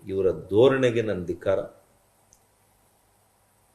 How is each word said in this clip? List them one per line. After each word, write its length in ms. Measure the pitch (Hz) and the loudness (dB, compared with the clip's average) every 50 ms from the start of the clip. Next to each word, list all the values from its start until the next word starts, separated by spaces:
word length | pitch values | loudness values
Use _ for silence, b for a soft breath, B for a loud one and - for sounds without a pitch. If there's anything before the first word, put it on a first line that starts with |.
| - | -12
ಇವರ 240 | 95 95 98 92 90 | -6 -4 0 0 0
ಧೋರಣೆಗೆ 680 | 82 82 82 - 98 107 127 135 135 131 131 123 110 117 | -2 -2 -6 0 2 4 4 4 4 2 0 0 0 -2
ನನ್ನ 240 | 110 107 95 90 87 | -4 -4 -6 -6 -6
ಧಿಕ್ಕಾರ, 340 | 85 85 - - 101 95 90 - - - - _ _ _ _ _ _ _ _ _ _ _ _ _ _ _ _ _ _ _ _ _ _ _ _ _ _ _ _ _ _ _ _ _ _ _ _ _ _ | -8 -8 -6 -2 -2 -2 -2 -4 -8 -14 -20 _ _ _ _ _ _ _ _ _ _ _ _ _ _ _ _ _ _ _ _ _ _ _ _ _ _ _ _ _ _ _ _ _ _ _ _ _ _